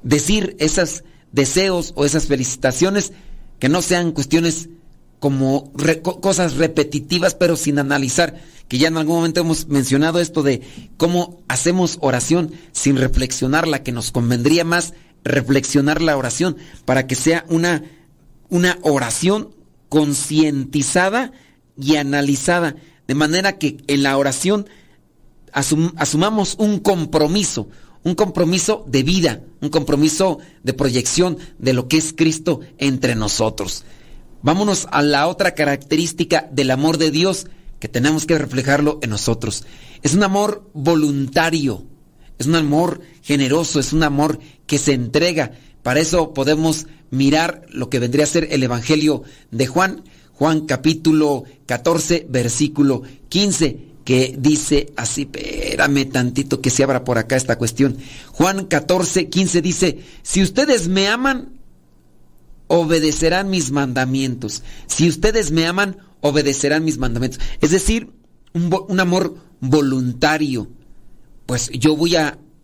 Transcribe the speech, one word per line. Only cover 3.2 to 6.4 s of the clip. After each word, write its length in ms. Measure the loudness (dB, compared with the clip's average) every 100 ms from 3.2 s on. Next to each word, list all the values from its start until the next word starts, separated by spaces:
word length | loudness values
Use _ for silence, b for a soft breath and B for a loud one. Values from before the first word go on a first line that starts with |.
| B B B -4
que 100 | 0
no 140 | 0
sean 300 | 0 0 0
cuestiones 560 | -2 0 2 2 -4 -10 -20 -20 -20 -20 _
como 520 | -2 0 0 0 -2 -4
re-, 260 | -2 0
co-, 200 | -4 -2
cosas 340 | 0 0